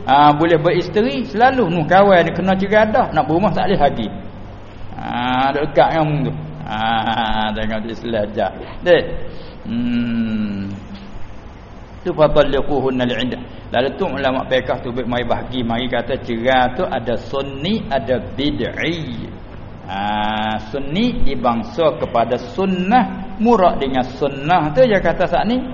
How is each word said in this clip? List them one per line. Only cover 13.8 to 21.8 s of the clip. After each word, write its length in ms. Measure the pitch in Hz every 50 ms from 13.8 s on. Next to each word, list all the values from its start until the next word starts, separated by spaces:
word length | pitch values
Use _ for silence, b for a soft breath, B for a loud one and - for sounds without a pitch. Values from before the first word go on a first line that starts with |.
| 127 143 139 -
tu 80 | 196
ulama 400 | 170 - 139 139 131 131 127 -
fiqh 320 | - 131 127 120 - 135 123
tu 160 | - 123 117 127 120 117
mai 160 | 123 123 120
bahagi, 400 | 117 113 110 110 120 127 127 120
mari 240 | 113 117 120 127 120
kata 320 | 123 117 117 - 135 -
cerai 560 | - 123 117 113 117 127 131 127 123 123 127 131
tu 80 | -
ada 320 | 107 127 127 113 120 117 104
sunni, 640 | - - 135 139 139 139 139 139 147 185 220 220 - -
ada 320 | 139 135 123 135 127 113 98 - -
bid'i. 920 | 131 139 147 143 117 113 90 - 95 117 156 170 165 147 127 117 101 80 - - - - - - - - - - - - 90
Ha, 80 | 95 98 101 104 107 107 107 107 110 107 110 107 110 104 107 -
sunni 560 | - 139 135 139 151 196 240 247 240 - -
dibangsa 720 | - - - 117 120 117 113 104 - - 165